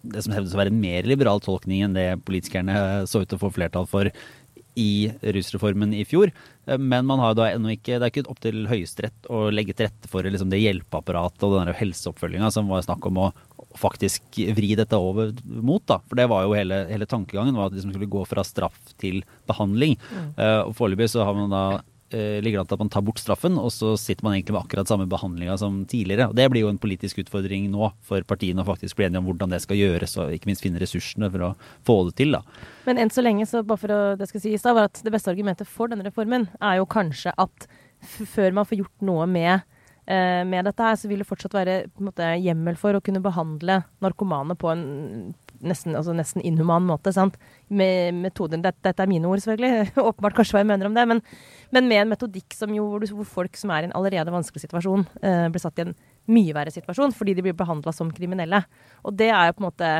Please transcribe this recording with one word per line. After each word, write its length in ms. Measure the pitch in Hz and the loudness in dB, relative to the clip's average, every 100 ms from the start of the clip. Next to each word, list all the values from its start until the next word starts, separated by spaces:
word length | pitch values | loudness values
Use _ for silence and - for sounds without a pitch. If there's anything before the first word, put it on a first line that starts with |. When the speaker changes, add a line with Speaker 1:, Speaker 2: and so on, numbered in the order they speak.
Speaker 1:
det 200 | - 101 | -8 -8
som 100 | 104 | -4
hevdes 220 | 104 98 101 | -2 -2 0
å 20 | |
være 80 | 98 | 2
en 80 | 110 | 2
mer 220 | 101 87 | 0 0
liberal 360 | 95 139 123 101 | 2 2 4 2
tolkning 440 | - 92 - 95 | 0 -4 0 0
enn 100 | 101 | 2
det 160 | 95 90 90 - | 2 0 -2 -2
politikerne, 440 | 95 - 92 90 | -4 -2 -4 0
eh, 320 | 101 98 101 95 | 0 0 0 0
så 160 | 110 | 0
ut 60 | 95 | 0
til 80 | 92 | -2
å 80 | 98 | -4
få 80 | |
flertall 340 | 87 85 90 90 | -2 -2 -2 0
for 220 | 101 101 - - - _ - _ - | 2 0 -2 -20 -20 _ -20 _ -2
i 320 | 107 104 107 113 | 0 2 0 -2
rusreformen 720 | 104 98 95 98 107 98 107 107 | -2 -2 -4 -2 0 2 0 -2
i 80 | |
fjor. 300 | - 160 202 - - _ - | 0 4 4 2 -20 _ -4
Eh, 80 | 131 | -2
men 280 | 135 127 131 | 2 2 2
man 120 | 135 | 2
har 120 | 117 | 2
jo 80 | 110 | 4
da 80 | 113 | 2
ennå 180 | 107 110 | 2 -2
ikke, 240 | 110 - 123 | -4 -4 -2
det 80 | |
er 80 | 120 | 0
ikke 160 | 143 135 | -2 -8
opp 120 | - | -6
til 220 | 113 110 104 | -4 -4 -2
Høyesterett 640 | 113 87 - 110 - - | -2 -4 -8 -8 -8 -6
å 160 | 117 107 107 | -2 0 0
legge 160 | 101 | -2
til 140 | - 107 | -2 -2
rette 220 | - - | -2 -6
for 100 | 95 92 | -4 -2
liksom 220 | 98 95 | -2 0
det 80 | 98 | 4
hjelpeapparatet 840 | 107 92 - - - 87 87 - 101 | 4 2 -4 -6 -2 -2 -2 0 2
og 80 | 98 | 2
den 160 | 87 | 2
der 80 | - | -2
helseoppfølgingen 720 | 104 87 - 80 85 90 107 | -4 -4 -10 -6 -6 0 0
som 160 | 107 104 | 0 0
var 160 | 95 | -2
snakk 240 | 87 85 101 | -2 -4 -2
om 80 | 92 | 0
å 80 | 95 - _ - - - | 0 -2 _ -20 -20 -4
faktisk 640 | 98 - 98 - _ - 98 110 | -4 0 -2 -2 _ -6 0 0
vri 180 | 104 107 | 2 2
dette 200 | 107 107 | 2 2
over 340 | 92 98 110 117 - | 0 0 -2 -6 -10
mot 380 | 117 117 180 - | -4 0 0 0
da. 120 | 101 - | -2 0
For 80 | 123 | 2
det 80 | 123 | 2
var 140 | 104 95 | 4 2
jo 60 | 104 | 0
hele, 300 | 92 95 92 | 0 -2 -4
hele 160 | 107 104 | -6 -4
tankegangen 460 | 120 92 98 123 123 | -4 -4 -2 -2 0
var 100 | 98 | -2
at 60 | 98 | -4
det 60 | |
liksom 140 | 95 95 | -8 -6
skulle 160 | 101 | -4
gå 120 | 101 92 | -4 -4
fra 160 | 95 | -4
straff 340 | 95 - 92 - - - | -4 -4 -6 -6 -20 -8
til 220 | 98 92 - - - | -6 -6 -8 -16 -6
behandling. 500 | 104 104 107 151 131 - | -2 0 2 2 0 -4
Speaker 2:
Mm. 200 | 196 156 151 | -10 -10 -2
Speaker 1:
Eh, 240 | 107 110 | 2 2
og 120 | - 110 | 0 -2
foreløpig 320 | 113 95 113 | -2 2 0
så 140 | 120 101 | 2 0
har 80 | 101 | 0
man 160 | 101 | -2
da, 140 | 98 95 98 - _ _ 113 | 0 0 -2 -8 _ _ -6
eh, 240 | 107 104 | -4 -2
ligger 220 | 107 101 | -2 -2
det 20 | |
an 60 | 87 | -2
til 80 | 101 | -2
at 60 | 107 | -2
man 40 | |
tar 100 | 101 | 0
bort 160 | 101 - | -2 -4
straffen, 380 | - 101 175 170 | -2 0 2 2
og 80 | 120 - | 0 -2
så 220 | 110 110 | 0 0
sitter 240 | - 95 | -2 -2
man 140 | 110 98 | 0 0
egentlig 180 | 90 104 | 0 -4
med 80 | |
akkurat 240 | - 98 95 | -2 -4 0
samme 200 | 104 92 | 0 0
behandlinga 460 | 92 95 87 87 95 | -2 -4 -6 -4 -2
som 220 | 104 98 95 | -2 -4 -4
tidligere. 440 | 123 92 101 120 | -4 0 0 2
Og 60 | 117 | 4
det 120 | 135 | 4
blir 100 | 123 | 4
jo 60 | 107 | 2
en 80 | 101 | 0
politisk 400 | 110 92 98 - 90 | -4 -4 -6 -6 -6
utfordring 420 | 101 95 98 98 | -4 -4 -2 -2
nå 220 | 101 110 - | 0 -2 -4
for 200 | - 101 | -4 -4
partiene 400 | 92 98 95 90 | -2 -2 -2 -2
å 60 | 95 | -2
faktisk 260 | 85 - - | -4 -4 0
bli 140 | 95 | 0
enige 100 | 90 | 0
om 80 | 92 | -2
hvordan 220 | 85 95 | -2 -2
det 100 | 90 - | -4 -2
skal 100 | 101 | 2
gjøres, 400 | 101 85 - - | 4 2 -2 -4
og 80 | 80 | -4
ikke 160 | 85 98 | -4 -4
minst 160 | 95 | -2
finne 160 | 98 87 | -2 -2
ressursene 500 | 90 87 - - 104 | -2 -4 -6 -4 -2
for 100 | 92 90 | 0 -4
å 20 | - - - | -4 -12 -8
få 160 | - 107 87 | 4 4 4
det 80 | - | 2
til, 160 | 143 | 0
da. 100 | - - - - - - | 0 -4 -20 -20 -8 -2
Speaker 2:
Men 120 | 247 | 2
enn 140 | 220 | 2
så 100 | 254 240 | 2 2
lenge, 160 | 208 | 2
så 160 | 214 240 214 | 0 -2 -2
bare 120 | 214 | -2
for 80 | 208 | 0
å, 100 | 208 202 196 | 0 2 -2
det 120 | 196 | -6
skal 80 | 214 214 | -6 -4
sies 160 | 214 | 0
da, 100 | 247 | 4
var 140 | 233 208 | 4 4
at 160 | - | 0
det 80 | 220 | -2
beste 160 | 214 196 180 | -2 0 -2
argumentet 320 | 202 180 202 | -2 -4 -8
for 240 | - 233 | -4 -4
denne 160 | 226 190 | -4 -6
reformen 400 | 208 214 247 208 - | -4 0 0 0 -2
er 180 | 202 185 | 0 2
jo 60 | 190 | 2
kanskje 460 | 226 170 131 180 - | 0 0 -2 -6 0
at 300 | - _ - - _ _ | -2 _ -20 -20 _ _
f-, 220 | - - | -20 -12
før 300 | 214 - 190 | -6 2 2
man 120 | 190 202 | 4 0
får 200 | 208 196 | -2 -4
gjort 160 | _ | _
noe 240 | 196 170 170 | 0 0 2
med, 360 | 180 165 185 - _ _ _ - | 2 4 2 0 _ _ _ -2
eh, 360 | 190 180 180 180 | 0 2 0 0
med 200 | 185 185 | 0 -2
dette 200 | 202 226 | 0 2
her, 80 | 214 | 2
så 140 | 208 | -2
vil 80 | 202 | -6
det 40 | 196 | -4
fortsatt 260 | 190 190 202 | -6 -2 -2
være, 300 | 185 185 - | 0 0 -4
på 140 | - | -8
en 80 | 196 | -8
måte, 160 | - 165 170 | -2 -2 0
hjemmel 400 | 180 165 165 170 | 0 0 -2 0
for 160 | 208 | 2
å 80 | 202 | 2
kunne 220 | - 190 | 0 -2
behandle 560 | 190 170 160 156 170 190 - _ 190 | 0 -2 -4 -4 0 0 0 _ -4
narkomane 480 | 185 196 147 143 175 | -2 -2 -2 -2 -2
på 140 | 170 | -2
en 640 | 165 143 139 143 107 92 - - - | -2 -4 -6 -8 -8 -10 -14 -20 -8
nesten, 340 | 151 180 170 151 | -4 -4 -2 -4
altså 180 | 160 170 | -2 -2
nesten 260 | 151 - | -2 -4
inhuman 400 | 170 160 170 170 180 | 0 2 4 4 4
måte, 280 | 151 196 | 0 0
sant? 240 | 185 190 - - _ _ | 2 2 0 -20 _ _
Med 440 | 202 190 185 175 | 2 4 4 2
metoden, 480 | 175 185 - 170 165 | 0 -4 -4 -4 0
det, 120 | 170 - | -2 0
dette 200 | 190 180 | -2 2
er 40 | 190 | 2
mine 180 | 180 170 | 2 2
ord 120 | 196 | 0
selvfølgelig, 540 | 208 220 247 233 202 - | 0 0 2 2 2 2
<laughs> 140 | 233 | 2
åpenbart 260 | - 202 220 | 2 0 4
kanskje 200 | 214 208 | 4 6
hva 60 | |
jeg 60 | 208 | 4
mener 180 | 196 196 | 2 2
om 40 | 220 | 2
det, 80 | 240 | 4
men, 140 | 233 - - - - - | 2 0 -20 -20 -20 0
men 160 | 254 254 | 2 6
med 140 | 208 | 4
en 80 | 220 | 4
metodikk 400 | 208 240 185 - | 0 -4 -10 -14
som 200 | - 214 214 | -8 -4 -2
jo, 100 | 208 | -2
hvor 100 | 208 | -4
du, 40 | 208 | -4
hvor 120 | 208 208 | -6 -8
folk 300 | - 180 - | -6 -6 -6
som 140 | 208 | -2
er 140 | 156 170 | -2 -2
i 40 | |
en 60 | - | -2
allerede 380 | 196 190 160 | 0 0 -2
vanskelig 320 | 175 160 - - | -2 -4 -10 -6
situasjon, 400 | 175 180 190 175 - | -4 0 2 0 -2
eh, 260 | 196 175 170 | 2 2 2
blir 140 | 170 | 0
satt 160 | 165 - | -6 -6
i 80 | 170 | -8
en 80 | 170 _ _ - | -8 _ _ 4
mye 260 | 226 180 147 | 6 6 0
verre 160 | 147 | -6
situasjon, 400 | 170 - 175 285 | -8 -8 0 0
fordi 220 | - 202 185 | 2 0 0
de 60 | 185 | 0
blir 80 | 175 | -2
behandlet 360 | 175 156 147 | -2 -2 -4
som 160 | - 165 | -4 -4
kriminelle. 520 | 156 175 185 160 202 180 _ - - - | -4 -6 -4 0 0 0 _ -20 -12 -10
Og 80 | 202 | 2
det 140 | 226 | 4
er 220 | 208 170 | 6 4
jo 60 | 170 | 2
på 20 | |
en 60 | 190 | -6
måte 220 | - 170 | -2 0